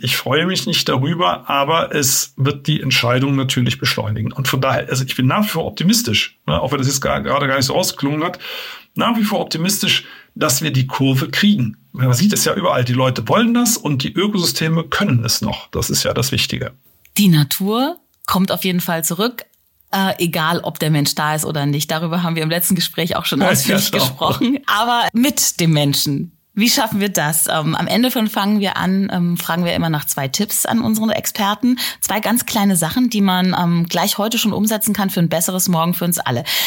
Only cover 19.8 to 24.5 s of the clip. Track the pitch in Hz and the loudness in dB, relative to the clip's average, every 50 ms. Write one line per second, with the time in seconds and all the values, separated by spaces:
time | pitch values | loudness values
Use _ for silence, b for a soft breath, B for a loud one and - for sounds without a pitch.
19.8 | _ _ - 196 196 190 - - 175 175 165 175 156 160 175 165 - - 156 - | _ _ -2 0 0 0 0 0 0 0 0 0 0 0 0 0 -2 -4 -6 -2
20.8 | 160 151 156 147 143 - - - 156 151 156 156 151 156 156 151 143 143 143 147 | 0 2 2 2 2 0 0 0 0 0 0 -2 -2 -2 -2 -2 0 0 0 -2
21.8 | 147 - 160 156 170 165 160 180 175 170 165 160 156 156 165 175 175 - 190 170 | -2 -2 -4 -2 -2 -2 -2 -2 -2 -2 -2 -2 -2 -2 0 0 0 0 0 0
22.8 | - - - - 165 165 - - - - - - - 185 185 - - - - 196 | 0 -2 -2 -2 -2 -2 -2 -2 -2 -2 0 2 4 4 4 2 2 2 2 0
23.8 | 196 - - 202 - 127 - - - - - - 269 233 | 0 0 0 0 0 -2 -2 -2 0 0 0 2 2 2